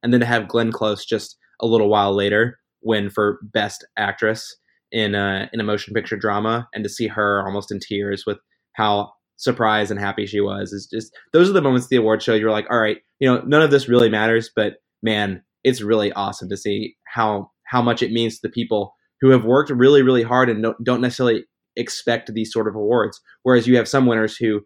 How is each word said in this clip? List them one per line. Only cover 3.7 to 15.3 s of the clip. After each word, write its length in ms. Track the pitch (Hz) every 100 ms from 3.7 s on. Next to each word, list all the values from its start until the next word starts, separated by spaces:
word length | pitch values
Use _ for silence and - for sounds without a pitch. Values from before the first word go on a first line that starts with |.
| - - -
Actress 600 | 101 98 107 113 - - _ _ _
in 240 | 113 107
a, 340 | 101 101 98 104
in 80 | 113
a 40 |
motion 300 | 104 104 -
picture 220 | 110 101 107
drama, 520 | 107 101 107 117 117
and 80 | 107
to 80 | 101
see 160 | - 110
her 400 | 110 104 101 95
almost 240 | 101 98
in 80 | 101
tears 460 | - 101 101 101 -
with 120 | 101 _ _ _
how 400 | - 107 101 104 _ _ _
surprised 540 | - 120 110 107 101
and 80 | 101
happy 280 | 101 98 101
she 140 | 104
was, 320 | 101 98 98
is 140 | 101 -
just, 260 | 110 117 - _
those 180 | 160 185
are 20 |
the 80 | 190
moments 260 | 143 127 123
of 40 |
the 60 | 131
award 260 | 110 110
show 120 | -
you're 180 | 110 107
like, 180 | 107 104
"All 80 | 123
right, 200 | 110 107 _ _
you 100 | 131
know, 140 | 123
none 180 | - 147
of 100 | 156
this 160 | 139 127
really 200 | 120 117
matters, 400 | 107 110 113 117
but 200 | - 104 - _ _
man, 400 | 110 107 101